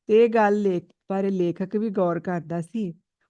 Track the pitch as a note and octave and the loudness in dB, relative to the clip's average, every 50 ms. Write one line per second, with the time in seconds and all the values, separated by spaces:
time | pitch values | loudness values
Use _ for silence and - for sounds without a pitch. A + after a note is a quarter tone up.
0 | _ - G#3+ A3 A#3 A#3 A3 A3+ G#3+ G#3 G#3 G#3 G#3 G3 F3+ F3 E3+ _ _ _ | _ 2 4 4 6 4 4 4 2 4 2 2 0 0 0 -2 -4 _ _ _
1 | _ - G3 G3 G3 G3 G3 F#3 F3 F3 E3 - F#3+ F#3 - G#3 A3 A3+ F#3+ G#3+ | _ -6 -4 -2 -2 -2 0 0 0 -2 -2 -4 -6 -6 -4 -4 -4 -2 -2 0
2 | F#3 F3 E3+ E3+ E3 F#3+ F3+ E3+ D3+ D#3 E3+ E3+ D#3+ - - A3+ G#3+ F3 D#3+ - | 0 0 -2 -2 -4 -6 -6 -6 -6 -6 -6 -8 -8 -8 -8 -8 -6 -8 -8 -12
3 | _ _ _ _ _ _ | _ _ _ _ _ _